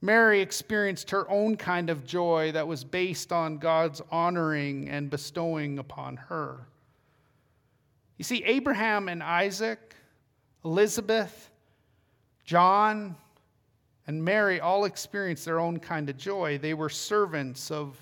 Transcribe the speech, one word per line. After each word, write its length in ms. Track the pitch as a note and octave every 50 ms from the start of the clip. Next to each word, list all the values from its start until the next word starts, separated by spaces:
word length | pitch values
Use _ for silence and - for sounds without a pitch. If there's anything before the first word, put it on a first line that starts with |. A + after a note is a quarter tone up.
Mary 400 | F3+ G3 A3 A3+ A3+ A3 G#3 G3
experienced 680 | F#3+ F#3+ - - - - A3 G#3 G3+ G3 F3+ - - -
her 200 | F#3+ G3 - -
own 240 | G3+ G3+ G#3+ A3 G#3+
kind 340 | G#3 - F#3 F3+ F3 E3+ E3
of 160 | E3 C#3+ C3
joy 460 | B2+ E3 F3+ F3 E3+ E3 D#3+ D#3 D#3
that 160 | D3+ D#3+ D3+
was 160 | E3 D#3+ B2 C3
based 480 | C#3 - F#3 F3+ F#3 E3+ - - -
on 260 | F3 E3+ D#3+ D#3 D#3
God's 440 | D3 E3 E3 D#3+ D#3+ E3 D#3+ C#3+ - - -
honoring 760 | D#3+ E3+ E3+ F3 F3 F3 E3 D#3 D3+ D3 C#3+ C#3+ C#3 C3+ C#3 C#3+
and 200 | C#3+ C#3+ D3 C#3
bestowing 720 | C#3+ C#3 - - - F3 E3 E3 D#3+ D3+ D3 C#3+ C#3 C#3
upon 380 | C3 C#3+ - C#3 C3 C3 C3
her. 500 | B2+ - - F3 D#3 D3 C3 C3 B2+ A#2+ - _ _ _ _ _ _ _ _ _ _ _ _ _ _ _ _ _ _ _ _ _ _ _ _ _ _ _ _ _
You 80 | - E3+
see, 180 | - B3 A3 -
Abraham 640 | G#3+ B3 C4+ B3 C#4+ A#3+ G3+ A3 A3 G#3+ G#3 G3
and 160 | F3+ F3 E3+ D3+
Isaac, 720 | D#3+ E3+ F3 G3 G3+ F3+ G3 A3 A3+ A3 - - - - - _ _ _ _ _ _ _ _ _ _ _ _ -
Elizabeth, 840 | D#3+ D#3+ F#3+ G#3 G#3 G#3 A#3 G3+ G3+ A3 A3 G3+ F3 - - - - _ _ _ _ _ _ _ _ _ _ _ _ _ _ _ _ _ _ -
John, 720 | - E3 F3 F3+ F#3 G3 G3+ G#3+ G#3+ G#3+ G#3+ G#3 F#3+ D#3+ - _ _ _ _ _ _ _ _ _ _ _ _ _ _ _ _ -
and 180 | - D3+ D#3 D#3+
Mary 360 | F3+ G#3 G#3+ G#3 G3 F#3 D#3
all 240 | D#3+ F3 F#3+ G3+ G3+
experienced 600 | F#3+ - - - - - G3+ G3 F3+ D#3+ C#3+ -
their 160 | E3 E3 E3
own 180 | E3+ E3+ E3+ E3
kind 300 | - - E3+ D#3 D3+ C#3+
of 80 | C3+
joy. 400 | C3 - G3 G3 F#3+ F3 D3+ D3
They 160 | C#3 C#3+ D#3 D#3+
were 160 | D3+ D#3 D3
servants 840 | D3 - - - G#3 G#3 G3+ F3 D#3+ D3 C3+ C3 B2+ - - -
of, 260 | D#3 D3+ D3 C#3 B2+ -